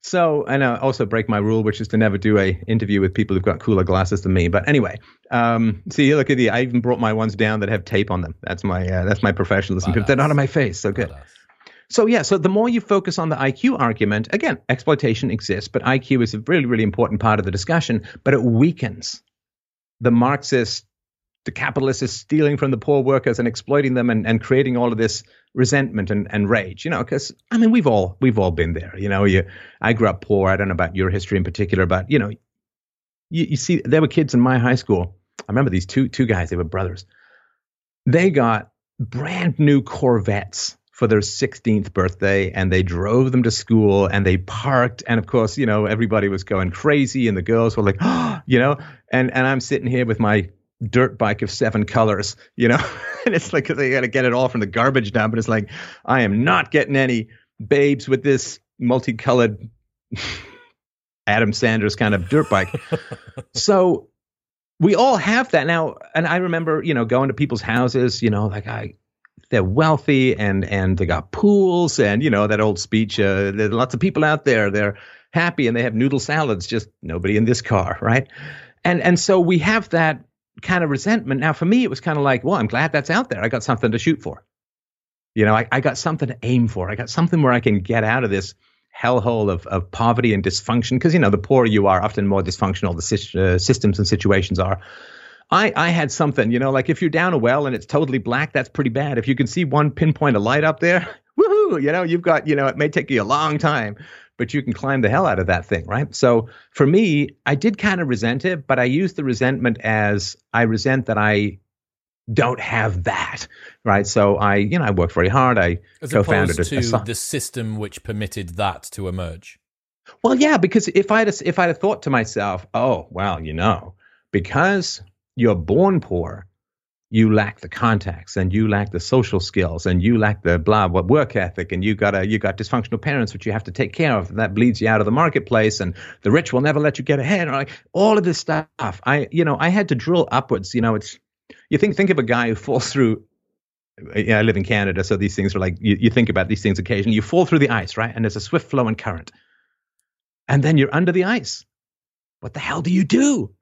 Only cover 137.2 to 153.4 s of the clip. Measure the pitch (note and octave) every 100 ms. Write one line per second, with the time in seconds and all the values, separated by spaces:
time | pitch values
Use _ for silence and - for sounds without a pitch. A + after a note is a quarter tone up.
137.2 | C3+ G3 E3 C3+ C#3 - _ E3+ G#3 G#3+
138.2 | F3 D#3+ - D#3 D#3 - A#2 F#2 - C#3+
139.2 | C3+ E3 D#3+ C#3 D#3 G3 G3+ C3 C3+ F3
140.2 | - B2 - A#2 F#2 A#2+ A2+ G#2+ - -
141.2 | _ _ _ - _ D3+ G#3 - G3 E3+
142.2 | A#2 A#2+ A#2+ A2 - B2+ - C#3 A#2+ A2
143.2 | _ _ _ _ _ _ _ _ - G#2
144.2 | G2+ A2 A2 G2+ F#2+ G#2+ G2 F2+ F#2+ G2
145.2 | G2+ F#2+ G2 F#2+ F#2 F2 A2 G2+ B2 B2
146.2 | A2+ F#2+ F2 A2 G#2+ F#2 F2+ G#2+ G2+ A2
147.2 | G#2+ E3+ F3+ E3 C#3 A#2 F#2 - A#2 A2+
148.2 | A2 G2+ G2 E3 - C#3 A#2 A2 - E2+
149.2 | - _ _ _ _ _ _ _ _ _
150.2 | _ _ - C#3 C#3+ D#3+ C3+ D3 F3+ F3
151.2 | F#3 A#3+ C3+ - _ _ _ _ _ _
152.2 | _ _ - - - D#3+ E3+ F#3 F#3 A#3+
153.2 | C#4 B3+